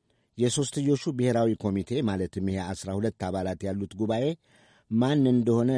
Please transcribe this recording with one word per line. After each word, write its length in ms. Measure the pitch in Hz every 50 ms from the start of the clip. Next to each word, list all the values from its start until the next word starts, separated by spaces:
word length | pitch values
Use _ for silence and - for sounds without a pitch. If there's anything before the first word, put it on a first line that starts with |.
| _ _ _ _ _ _ _
የሦስትዮሹ 640 | 113 120 123 - 156 139 - - 147 139 139 143 131 - 170 135
ብሔራዊ 360 | 123 123 127 113 117 117 113 110
ኮሚቴ 360 | - - 104 98 98 90 - 120 113
ማለትም 460 | 110 107 98 92 92 85 - 95 95
ይሄ 120 | 98 95 95 90
አስራ 260 | 90 95 - - 95
ሁለት 300 | 95 101 107 110 - - 95
አባላት 380 | 92 92 95 92 95 90 -
ያሉት 320 | 98 98 95 101 101 - -
ጉባኤ 300 | 95 110 107 110 117 131 156 165 - _ _ _ _ _ _ _ _ _ _
ማን 300 | 110 113 123 135 147 147 135
እንደሆነ 440 | 127 123 123 113 120 113 117 120 127 135